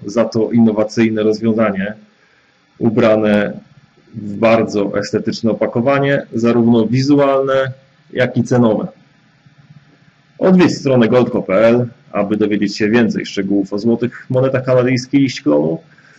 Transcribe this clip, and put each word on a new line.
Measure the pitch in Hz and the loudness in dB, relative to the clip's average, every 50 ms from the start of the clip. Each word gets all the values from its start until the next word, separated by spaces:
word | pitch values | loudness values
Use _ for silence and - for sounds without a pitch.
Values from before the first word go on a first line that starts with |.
| 110 | -10
za | 104 101 117 113 | -4 -2 -2 -2
to | - - 113 107 - | 0 -2 -2 -2 0
innowacyjne | 117 117 113 110 101 107 104 - - 117 113 110 110 107 107 | 2 2 4 4 2 0 -2 -2 0 0 0 2 0 0 0
rozwiązanie, | 107 104 95 113 113 107 117 110 104 95 95 98 107 110 - - _ _ _ _ _ _ _ _ _ _ _ _ _ _ | 0 0 0 -2 -2 0 0 0 0 -2 -4 -6 -8 -10 -12 -18 _ _ _ _ _ _ _ _ _ _ _ _ _ _
ubrane | - - 117 107 123 117 110 107 110 107 107 104 104 101 - - - - _ _ _ _ _ _ _ _ _ - | -4 -2 -2 0 2 2 2 2 2 2 2 2 0 0 -2 -6 -10 -18 _ _ _ _ _ _ _ _ _ -16
w | 117 104 104 101 | -14 -12 -10 -4
bardzo | 104 113 113 113 113 107 104 104 104 98 98 - | -2 0 2 2 2 0 -2 -2 -4 -4 -2 -4
estetyczne | 101 101 - - 104 - 110 98 - - 110 | -6 -4 -4 -4 -4 -4 -4 -6 -4 -2 -4
opakowanie, | 101 - 110 104 - 123 117 139 139 139 143 139 143 - - - - | -2 -2 -4 -2 -2 -2 0 0 0 0 0 0 -2 -2 -4 -6 -4
zarówno | 113 113 120 120 120 117 117 117 113 107 | -2 0 2 2 2 4 4 4 2 2
wizualne, | 104 120 131 131 143 143 143 139 139 135 135 135 135 135 135 135 127 123 - _ _ _ _ _ _ - | 2 0 0 2 2 2 4 4 2 2 0 0 0 0 -2 -2 -4 -6 -12 _ _ _ _ _ _ -4
jak | 127 123 123 - | -2 -2 0 0
i | 120 113 | -2 -2
cenowe. | - 127 120 117 110 104 - 180 - - _ _ _ _ _ _ _ _ _ _ _ _ _ _ - - - _ _ _ _ _ _ _ _ _ _ _ - | 0 2 2 2 2 2 0 -4 -8 -10 _ _ _ _ _ _ _ _ _ _ _ _ _ _ -20 -20 -20 _ _ _ _ _ _ _ _ _ _ _ -2
Odwiedź | 170 190 185 180 170 139 - | 2 4 4 6 4 4 2
stronę | - - 135 127 123 113 | -2 -2 0 2 4 4
goldco | 104 123 127 113 - - 95 | 4 4 2 2 2 -2 -4
pl, | - - 92 104 113 117 120 123 120 117 - _ _ _ | -2 0 2 2 4 4 4 2 0 -4 -8 _ _ _
aby | - 98 101 101 107 | -4 -4 -2 -2 -2
dowiedzieć | 104 107 104 104 98 104 95 - | -2 0 0 0 -2 -2 -4 -2
się | - 107 104 | -2 0 2
więcej | 113 120 113 98 - - - | 2 2 2 0 0 -4 -6
szczegółów | - - 101 98 98 98 98 95 - 104 | -6 -6 -6 -4 -2 -2 -2 -2 -4 -6
o | 101 | -4
złotych | 107 117 117 117 120 117 - - - - | -2 -2 -2 0 -2 -6 -6 -10 -10 -4
monetach | 131 127 135 131 131 123 127 | -2 0 0 0 -2 -2 -2
kanadyjskiej | 135 127 127 123 127 131 123 127 - - 139 | 0 0 2 2 0 0 -2 -2 -2 0 0
liść | 139 123 - - | 0 0 -2 -4
klonu, | - 147 147 147 151 160 170 175 - _ _ _ _ _ _ | -2 0 0 0 0 -2 -4 -6 -10 _ _ _ _ _ _